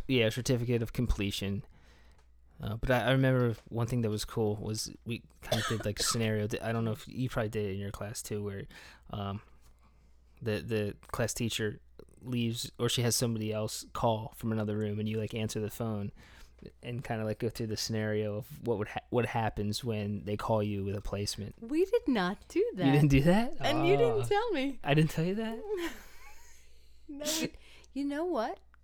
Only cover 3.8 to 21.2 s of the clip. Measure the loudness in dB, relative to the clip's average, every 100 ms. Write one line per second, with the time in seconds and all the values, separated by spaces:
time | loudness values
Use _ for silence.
3.8 | 0 0 0 0 -4 0 0 0 -4 -4
4.8 | -6 -10 -8 -8 -10 -18 -2 -2 0 -2
5.8 | -2 0 0 2 2 2 0 -2 -2 0
6.8 | 0 -4 -8 -4 -2 -2 -2 -2 -2 -4
7.8 | -6 -8 -8 -8 -6 -4 -4 -8 -10 -16
8.8 | -20 -20 -10 -6 -6 -6 -10 -20 -20 -20
9.8 | -20 -20 -20 -20 -20 -8 -2 -2 0 -2
10.8 | -2 -6 -8 -4 -2 0 -2 -2 -4 -6
11.8 | -16 -20 -20 -16 -4 -2 0 -2 -8 -2
12.8 | 0 2 2 2 2 0 -2 -2 -4 -6
13.8 | -8 0 2 2 -2 -6 -2 0 0 0
14.8 | -2 -2 -2 -2 -4 -2 -2 -2 -4 -4
15.8 | -4 -2 -4 -10 -20 -20 -20 -18 -20 -14
16.8 | -8 -8 -4 -2 -2 -2 -4 -2 -4 -4
17.8 | -2 0 0 0 0 -4 -8 -6 -2 0
18.8 | -2 -6 0 0 2 0 0 0 -2 -2
19.8 | -2 -2 -2 -4 -2 -4 2 2 2 0
20.8 | -2 -4 -4 -4